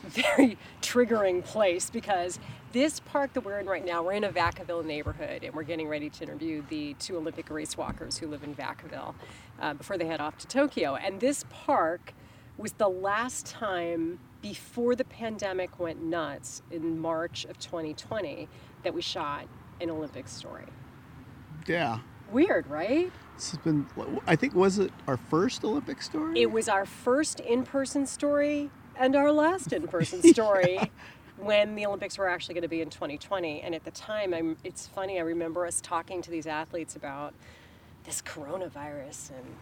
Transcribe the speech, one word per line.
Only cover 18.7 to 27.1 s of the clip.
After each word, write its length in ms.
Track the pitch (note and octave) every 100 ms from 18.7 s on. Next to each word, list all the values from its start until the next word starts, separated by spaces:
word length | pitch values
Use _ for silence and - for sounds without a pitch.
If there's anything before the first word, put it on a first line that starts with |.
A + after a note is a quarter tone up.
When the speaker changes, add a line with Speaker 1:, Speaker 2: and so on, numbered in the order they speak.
| -
Speaker 1:
that 100 | F3+
we 80 | D#3+
shot 440 | E3+ F#3 D3+ C#3+ C#3 - - -
an 100 | E3+
Olympic 380 | D#3 D3+ B2+ -
story. 380 | - - - - - - - - - - - - - -
Speaker 2:
Yeah. 340 | E3+ D3 A2+ - - -
Speaker 1:
Weird, 380 | A#3 F#4+ B4+ C4
right? 420 | D4 C4+ D4 F4+ - - -
Speaker 2:
It's 200 | - D#3
been, 320 | E3 D3+ C#3 - A2+ - -
I 80 | D#3+
think, 180 | C4
was 260 | F3+ F#3+ F#3+
it 120 | F#3+ - -
our 80 | B2+
first 480 | - D#3 G#3 -
Olympic 380 | - G#3+ - -
story? 360 | - D#4+ D#4 E4
Speaker 1:
It 100 | A#3
was 160 | A3 A3
our 180 | G3 G3
first 540 | - -